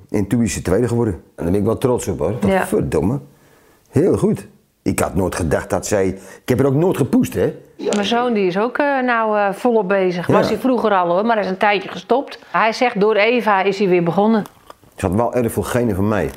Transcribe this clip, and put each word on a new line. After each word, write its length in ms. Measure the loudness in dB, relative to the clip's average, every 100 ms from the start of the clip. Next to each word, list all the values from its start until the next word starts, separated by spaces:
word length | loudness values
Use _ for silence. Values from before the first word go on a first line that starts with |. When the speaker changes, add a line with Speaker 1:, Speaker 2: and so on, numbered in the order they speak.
| -6
Speaker 1:
En 160 | -4 0
toen 160 | 0
is 100 | 0
ze 100 | -2
tweede 260 | 0 0 0
geworden. 260 | 0 -2
En 60 | -4 -10 -8
daar 80 |
ben 100 | -2
ik 100 | 0
wel 140 | 0 0
trots 300 | 0 0 -2
op, 100 | -4
hoor. 160 | -4 -2 0
Speaker 2:
Ja. 200 | 0 0
Speaker 1:
Verdomme. 540 | -2 0 0 0 -2 -8 _ _ _ _ _ _
Heel 260 | 0 2 2
goed. 300 | 0 -2 -6 _ _ _
Ik 160 | -4 -2
had 160 | 0
nooit 200 | 0 -2
gedacht 360 | -2 -2 -2 0
dat 160 | -4 0
zij, 200 | 0 0 -2 -12 -14
ik 60 | -2
heb 100 | 2
er 60 | 2
ook 80 |
nooit 220 | 2 2 0
gepoest, 380 | 0 0 0
hè? 200 | 0 -2 -4 -16 -8 -2
Speaker 2:
Mijn 100 | -2
zoon, 280 | 0 0 0
die 140 | 0 0
is 120 | 0
ook, 200 | -2 0
eh, 220 | 0 0
nou, 380 | 0 0 0 0
eh, 140 | 0
volop 360 | 0 0 0 2
bezig. 380 | 0 0 0 2
Speaker 1:
Ja. 60 |
Speaker 2:
Was 160 | 2 2
hij 100 | 0
vroeger 320 | 0 0 2
al, 140 | 2 2
hoor, 160 | 0 2
maar 100 | 0
hij 80 |
is 60 | -2
een 60 | 0
tijdje 320 | 0 0 -4
gestopt. 500 | -12 -2 -2 -2 -14 -6
Hij 220 | 0 0
zegt, 280 | 0 -2 2
door 140 | 2 4
Eva 460 | 2 2 2 2
is 160 | 0 0
hij 100 | 2
weer 140 | 2
begonnen. 420 | 2 2 2 2 -2 -12 -20 -20 -20 -4
Speaker 1:
Ze 100 | -2
had 80 |
wel 200 | 0 0
erg 180 | 0 -2
veel 100 | -2
genen 320 | -2 0 0 0
van 120 | 0
mij. 220 | 0 -2